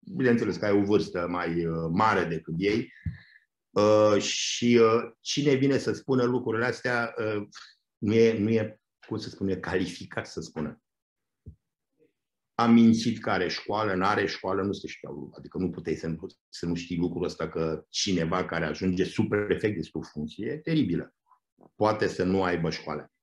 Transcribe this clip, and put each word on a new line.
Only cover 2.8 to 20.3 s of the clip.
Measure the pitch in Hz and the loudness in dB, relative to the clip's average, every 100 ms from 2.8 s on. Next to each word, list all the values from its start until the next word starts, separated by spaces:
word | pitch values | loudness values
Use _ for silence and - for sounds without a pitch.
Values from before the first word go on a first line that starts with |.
| 127 - - - - _ _ _ _ | -4 -10 -10 -10 -20 _ _ _ _
Uh, | - 104 107 107 101 | 2 6 6 6 4
și, | - - - - 120 120 | 0 -4 -4 0 4 6
uh, | 113 113 117 _ | 6 4 0 _
cine | - - 143 | -6 0 2
vine | 131 139 135 | 4 4 2
să | - | 0
spună | - - 127 | -4 0 2
lucrurile | 120 123 - 110 123 | 2 0 -2 -2 -2
astea, | 120 127 120 117 117 | -2 -2 -2 -2 -4
uh, | 110 107 104 - - _ _ _ | -4 -4 -6 -16 -20 _ _ _
nu | 107 | 2
e, | 113 113 110 | 6 6 6
nu | 104 | 2
e, | 113 107 - _ _ - | 2 0 -8 _ _ -8
cum | 107 | -8
să | - | -8
spun, | - 98 | -6 -4
e | 92 | -4
calificat | 87 92 92 - 90 - - | -2 -2 -4 -8 -12 -10 -10
să | - | -12
spună. | 80 - 76 - _ _ _ _ _ _ - - _ _ _ _ _ _ _ _ _ | -12 -10 -10 -10 _ _ _ _ _ _ -20 -20 _ _ _ _ _ _ _ _ _
A | - 117 | -2 6
mințit | 117 113 113 120 107 | 8 8 6 0 -4
că | - | -2
are | 104 87 | -2 -2
școală, | - - 101 107 | -4 -6 -2 -2
n-are | 92 95 104 98 | 0 0 0 -2
școală, | - 95 98 | -4 -4 -2
nu | 98 | -2
se | 101 - | -4 -8
știau | - - | -14 -14
lucruri. | 71 71 - | -14 -14 -16
Adică | - 82 | -12 -4
nu | 87 | -4
puteai | 82 82 78 | -4 -6 -6
să | 82 | -6
nu, | 78 95 _ _ | -8 -10 _ _
să | - 85 | -10 -6
nu | 85 | -6
știi | - 87 | -4 -4
lucrul | 87 87 | -4 -2
ăsta, | 85 - 82 | -6 -6 -8
că | 82 80 78 - | -4 -4 -4 -8
cineva | - - 90 82 92 82 | -6 -2 0 0 -2 -2
care | 82 80 | -4 -4
ajunge | 76 92 90 | -2 -2 0
subprefect | 85 - 90 104 104 82 107 95 | -2 0 0 0 0 0 0 -4
de | |
sub | - 78 80 | -6 -8 -10
funcție | 76 76 | -10 -10